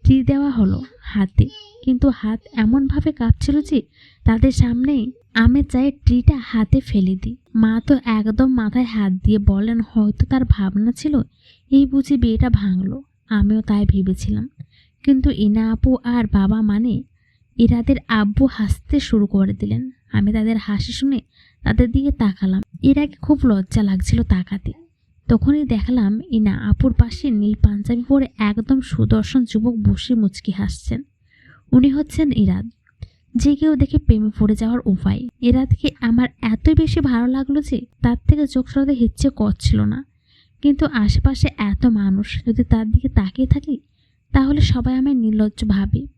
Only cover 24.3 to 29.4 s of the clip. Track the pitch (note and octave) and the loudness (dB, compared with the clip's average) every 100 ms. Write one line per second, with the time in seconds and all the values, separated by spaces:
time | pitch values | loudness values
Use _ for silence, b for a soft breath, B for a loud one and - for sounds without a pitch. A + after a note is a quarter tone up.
24.3 | F#3 F3+ G3 - - _ _ _ _ - | -2 -2 -8 -8 -12 _ _ _ _ 0
25.3 | A#3 C4+ D4 C4+ A3 - B3 G3+ A3 F4+ | 2 2 0 0 -4 -2 0 0 -2 -2
26.3 | A3+ G#3 G#3+ G#3 - C4+ - A#3+ - D4 | 0 0 -2 -2 0 2 2 0 0 -2
27.3 | G#3+ G#3 G#3+ G#3+ G#3 G#3+ A#3+ A#3+ C#4 B3+ | 0 0 0 0 0 -4 -4 0 0 0
28.3 | - G#3 G#3 A3 C4+ - - A3 A3 G#3+ | -2 -2 -2 0 -2 -2 -2 2 2 2
29.3 | C4+ | -2